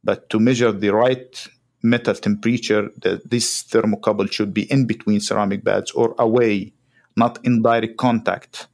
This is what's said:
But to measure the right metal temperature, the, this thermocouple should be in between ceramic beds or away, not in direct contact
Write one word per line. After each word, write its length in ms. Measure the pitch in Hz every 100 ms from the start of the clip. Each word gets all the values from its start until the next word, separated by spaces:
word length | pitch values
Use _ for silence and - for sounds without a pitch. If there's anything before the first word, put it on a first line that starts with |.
But 280 | - 98 _
to 100 | 107
measure 320 | 117 123 117
the 160 | 101 101
right 580 | 107 123 131 - - - _ _ _
metal 340 | 117 120 120
temperature, 760 | 101 104 104 113 120 117 107 101 -
the, 200 | - 90
this 380 | - 120 113 -
thermocouple 720 | - 117 110 104 - 104 101
should 200 | - 104
be 160 | 101 104
in 140 | 139 120
between 340 | 107 - 104
ceramic 420 | - 104 101 104
beds 300 | - 101 -
or 240 | - 113 -
away, 540 | 117 120 117 104 98 _ _ _ _ -
not 220 | 117 -
in 180 | - 120
direct 340 | 113 117 113 113
contact 680 | 127 113 104 - - - -